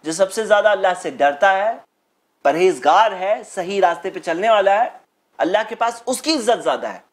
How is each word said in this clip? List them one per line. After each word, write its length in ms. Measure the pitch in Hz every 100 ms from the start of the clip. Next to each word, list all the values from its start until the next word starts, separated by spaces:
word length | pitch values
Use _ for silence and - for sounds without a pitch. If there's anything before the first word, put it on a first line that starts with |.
जो 80 | 151
सबसे 320 | 165 190 - 214
ज़्यादा 260 | 208 208
अल्लाह 220 | 196 190
से 180 | 180 165
डरता 400 | 131 143 143 196
है, 220 | 190 214 131 _ _ _ _ _ _ 139
परहेजगार 680 | 151 185 147 143 180 220
है, 300 | 190 190 220 -
सही 340 | - 175 202
रास्ते 300 | 180 175 190
पे 100 | 185
चलने 300 | 175 170 220
वाला 320 | 214 196 202
है, 200 | 247 - _ _ _ -
अल्लाह 240 | 156 208
के 120 | 220 226
पास 280 | 233 233 -
उसकी 260 | 262 294
इज्जत 260 | 311 220 214
ज़्यादा 300 | 160 123 110
है। 140 | 92 _